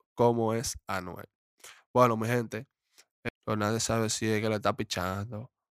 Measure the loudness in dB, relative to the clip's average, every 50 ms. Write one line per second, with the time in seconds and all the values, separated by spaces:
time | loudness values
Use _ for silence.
0 | _ _ _ 2 4 4 4 2 2 0 0 -2 -4 -6 -8 -8 -8 -6 -6 -6
1 | -6 -8 -10 -12 -14 -18 _ _ _ _ _ _ -20 -20 -20 -20 _ _ 4 6
2 | 6 6 4 2 0 0 0 -2 -2 -4 -6 -10 -10 -12 _ _ _ _ _ -20
3 | -20 _ _ _ -10 -10 -10 _ _ -2 0 0 2 2 0 0 0 0 0 2
4 | 0 0 -2 -2 0 0 0 2 0 0 0 0 0 0 0 0 -2 -4 -4 -2
5 | -2 -2 -2 -4 -6 -6 -8 -10 -12 -14 _ _ _ _